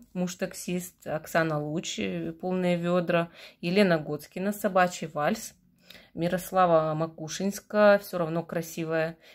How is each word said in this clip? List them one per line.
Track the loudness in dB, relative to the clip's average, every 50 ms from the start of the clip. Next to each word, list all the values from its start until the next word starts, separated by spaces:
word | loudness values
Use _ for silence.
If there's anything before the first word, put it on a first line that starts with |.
| -8 _
муж-таксист, | -4 -4 -4 -4 -4 -6 -8 -8 -8 -10 -8 -6 -6 -6 -6 -10 _ _ -10
Оксана | -8 -8 -8 -8 0 0 0 2 2 0 -2
Луч, | -4 -4 -6 -6 -6 -6 -6 -6
э, | -4 -4 -4 -6 -6 -8
полные | -10 -8 -6 -4 -2 0 2 0 0
ведра, | 0 0 0 0 0 2 2 0 0 0 -2 -8 -20 -20 -20 -16 _
Елена | -4 0 4 4 4 4 4 2
Гоцкина, | 0 -4 -8 -8 -8 -12 -8 -4 -4 -4
собачий | -4 -2 -4 2 4 4 4 4 2 -6 -10
вальс, | -8 -4 -2 0 0 -2 -2 -6 -16 -18 _ _ _ _ _ _ _ -20 -20 -20 _ -6
Мирослава | -4 -2 -2 -2 -2 -4 0 4 4 6 6 6 4 4 2 0
Макушинска, | -2 -2 -4 -6 -12 -10 -10 -6 -4 -4 -4 -4 -6 _ -2 4 6 8 8 8 6
все | 2 -4 -4 -4
равно | -2 0 -2 -4
красивая, | -4 -2 -6 -6 -6 -6 -6 -6 -4 -2 0 -2 -2 -2 -6 _ _ -20